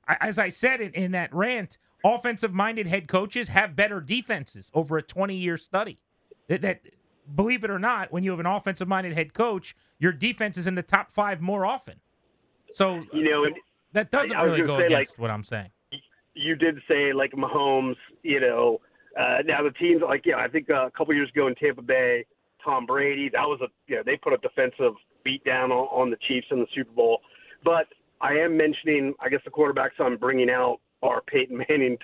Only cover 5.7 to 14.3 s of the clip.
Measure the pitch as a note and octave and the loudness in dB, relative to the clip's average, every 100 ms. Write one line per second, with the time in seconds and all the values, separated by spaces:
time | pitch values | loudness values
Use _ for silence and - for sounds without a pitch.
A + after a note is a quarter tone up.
5.7 | F#3+ G#3+ - _ _ _ - - F3 - | -6 -6 -10 _ _ _ -20 -6 -4 -2
6.7 | - - _ _ _ D3 D3 G#3+ B3 G#3 | -4 -10 _ _ _ -8 -2 0 0 -2
7.7 | F#3+ G#3+ A#3 F#3 F3 F#3+ F3 E3+ G3+ G3 | -2 -2 -2 -4 -4 -4 -2 -2 -2 -4
8.7 | F#3 F#3 F#3+ F3+ D#3+ D#3 - A#3 F#3+ - | -6 -2 -2 -2 -4 -4 -2 -2 -2 -8
9.7 | - _ _ E3+ D3+ A3 A3+ G#3+ F3+ F3 | -20 _ _ -2 0 -4 -2 -6 -4 -4
10.7 | F#3 E3+ G3 - - G3+ F#3 F3 G3+ F#3+ | -4 2 2 2 -2 -2 -2 -4 -2 -2
11.7 | C4 - - _ _ _ _ _ _ _ | -4 -10 -20 _ _ _ _ _ _ _
12.7 | - F#3+ F3 - D3+ D#3 D3+ D3 E3 - | 0 0 0 -4 0 2 4 2 -2 -14
13.7 | _ _ G3+ A3 C4 A#3+ | _ _ -4 0 0 0